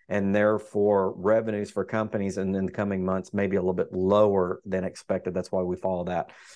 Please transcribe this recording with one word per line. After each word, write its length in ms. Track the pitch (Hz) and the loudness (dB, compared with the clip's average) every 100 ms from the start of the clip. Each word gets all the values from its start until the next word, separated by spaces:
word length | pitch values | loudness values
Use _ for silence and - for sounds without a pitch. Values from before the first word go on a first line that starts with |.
| - | -4
and 240 | 101 98 | -2 2
therefore 800 | 104 107 107 - 104 101 101 95 - | 4 4 2 -2 0 2 4 2 0
revenues 520 | 92 110 110 104 101 | 2 2 2 -4 -4
for 140 | - | -6
companies 540 | 95 110 110 107 98 95 | -4 -2 -2 -2 -2 -2
in, 180 | 95 98 | -2 -2
in 100 | 95 | -2
the 40 | |
coming 320 | - 101 95 | -2 -4 -2
months 300 | 92 92 92 | -2 -2 -4
may 120 | 101 98 | -2 0
be 120 | 98 | 0
a 20 | |
little 140 | 92 | 0
bit 180 | 92 - | -2 -2
lower 720 | 92 92 104 107 98 90 95 | 0 4 6 6 4 0 -4
than 220 | 101 92 92 | -4 -4 -4
expected. 480 | - - 95 92 | -6 -4 -4 -4
That's 180 | 92 90 | -6 -4
why 120 | 95 | -2
we 120 | 90 90 | -2 -2
follow 300 | 95 90 90 | -2 -2 -2
that. 260 | 87 - - - | -4 -6 -12 -20